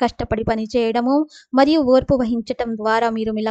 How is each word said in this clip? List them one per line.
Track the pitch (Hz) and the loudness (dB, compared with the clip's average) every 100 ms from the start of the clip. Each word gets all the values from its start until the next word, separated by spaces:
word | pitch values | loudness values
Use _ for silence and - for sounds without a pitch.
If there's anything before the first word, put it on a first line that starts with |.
కష్టపడి | 240 - 240 220 226 | -4 -4 -6 -4 -2
పని | 226 220 | -2 -2
చేయడము | 254 226 226 240 277 311 - _ 254 | -2 0 0 2 2 0 -6 _ 2
మరియు | 277 320 262 | 4 4 4
ఓర్పు | 262 262 269 | 2 2 0
వహించటం | 233 233 214 240 240 226 | 0 -2 -4 -6 -6 -4
ద్వారా | 214 220 233 226 | 0 0 0 -2
మీరు | 220 214 | -4 -4
మీ | 220 | -4